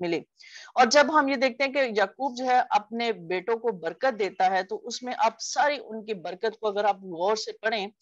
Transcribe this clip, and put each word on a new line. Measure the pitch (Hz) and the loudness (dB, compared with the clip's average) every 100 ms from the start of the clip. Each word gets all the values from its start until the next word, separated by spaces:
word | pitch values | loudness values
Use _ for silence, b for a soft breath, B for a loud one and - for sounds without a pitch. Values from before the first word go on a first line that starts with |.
मिली। | 175 165 - _ B B B - | -4 -4 -6 _ B B B 4
और | 247 | 6
जब | 294 277 | 6 6
हम | 311 277 | 4 2
ये | 277 | 2
देखते | 262 262 | 0 0
हैं | 277 | -2
कि | 277 262 214 | 0 0 2
याकूब | 196 - 269 240 | 0 -2 -6 -4
जो | 254 | 2
है | 247 - | 2 2
अपने | 208 214 233 233 | 0 -2 -4 -2
बेटों | 190 165 185 180 233 | -4 -4 -4 -2 -2
को | 233 | -2
बरकत | 190 160 175 262 | -4 -6 -2 -2
देता | 214 196 - 185 | 0 -4 2 2
है, | 190 | 2
तो | 190 214 | -2 -6
उसमें | 240 226 247 | -8 -10 -8
आप | 247 226 220 | 0 0 0
सारी | - 269 285 285 | -6 0 0 0
उनकी | - 220 214 | -6 -12 -8
बरकत | 208 165 180 226 214 | -8 -8 -4 -4 -2
को | 220 | -4
अगर | 202 208 | 0 0
आप | 196 | 0
गौर | 190 165 185 214 | -6 -2 0 0
से | - | -4
पढ़ें, | - 220 226 196 - | -6 -4 -2 -6 -10